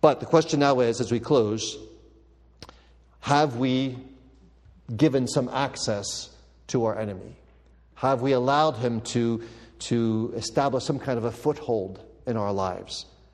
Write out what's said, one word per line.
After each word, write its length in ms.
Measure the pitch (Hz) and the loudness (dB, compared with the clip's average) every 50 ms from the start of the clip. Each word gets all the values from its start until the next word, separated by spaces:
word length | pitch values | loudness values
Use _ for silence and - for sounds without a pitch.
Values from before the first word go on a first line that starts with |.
But 180 | - 156 139 - | 6 6 4 4
the 40 | - | -2
question 340 | - - 165 156 160 - 143 | 4 4 4 4 4 2 2
now 200 | 143 143 139 127 | 4 4 4 4
is, 200 | 123 117 117 - | 4 2 2 0
as 100 | 120 104 | 0 -2
we 80 | 117 117 | -2 -2
close, 580 | 110 - 151 131 113 104 107 113 107 - - - - - - - - - _ - _ _ _ _ _ _ _ _ - - - - _ _ _ _ _ _ _ _ | 0 2 4 4 4 2 0 -4 -6 -8 -10 -12 -16 -20 -20 -20 -20 -20 _ -20 _ _ _ _ _ _ _ _ -20 -20 -20 -20 _ _ _ _ _ _ _ _
have 380 | - - 143 147 151 151 120 117 | -2 2 2 4 4 2 0 -2
we 380 | 127 131 127 131 135 135 127 120 - - - - - - - _ - - _ _ _ - - - _ - 120 110 | -2 0 0 0 -2 -2 -6 -10 -14 -18 -20 -20 -20 -20 -20 _ -20 -20 _ _ _ -20 -20 -20 _ -10 0 2
given 300 | 143 160 127 139 127 120 | 4 4 4 2 0 2
some 220 | - 147 131 120 | 0 -2 -2 0
access 840 | - 127 139 135 135 - - - 110 101 104 - - - - - - - - - _ _ - - | -2 -2 -2 -4 -4 -6 -4 -4 -4 -4 -4 -8 -8 -10 -10 -14 -18 -20 -20 -20 _ _ -18 -4
to 160 | - 131 113 | -2 0 0
our 120 | 110 107 98 | 0 -2 -2
enemy? 380 | 110 104 101 92 95 107 135 - - _ _ _ _ _ _ _ _ _ _ | -4 -6 -6 -10 -12 -16 -20 -20 -20 _ _ _ _ _ _ _ _ _ _
Have 280 | - - 131 135 123 | -2 2 2 2 2
we 100 | 123 139 | 2 2
allowed 460 | 135 127 123 131 139 147 156 156 147 110 | 2 2 4 2 4 4 4 2 0 0
him 240 | 120 123 117 113 | -4 -2 -2 -4
to, 420 | 110 - - 120 117 117 117 110 - - - - - - - - | -6 -4 -2 0 0 0 0 -2 -6 -10 -18 -20 -20 -20 -20 -16
to 520 | - - 123 117 117 113 110 110 110 117 - | -6 -2 0 0 2 2 0 0 -2 -4 -6
establish 480 | 113 110 - - - 139 139 123 131 - | -8 -8 -4 0 0 0 2 0 -2 -2
some 140 | - 151 135 | -2 -4 -4
kind 220 | - - 127 117 | -2 -4 -4 -2
of 60 | 110 | -2
a 60 | 120 | -4
foothold 720 | 113 - - 147 147 - - - 120 110 95 95 95 - - - - - - | -6 -2 -2 -2 -2 -2 -2 -2 -2 -2 -2 -4 -10 -14 -18 -20 -20 -14 -8
in 120 | - 120 110 | -6 -4 -2
our 140 | 104 101 | -2 -2
lives? 540 | 101 98 95 92 90 92 92 - - - - - - _ - _ | -2 0 -2 -2 -4 -6 -10 -12 -14 -14 -14 -16 -20 _ -20 _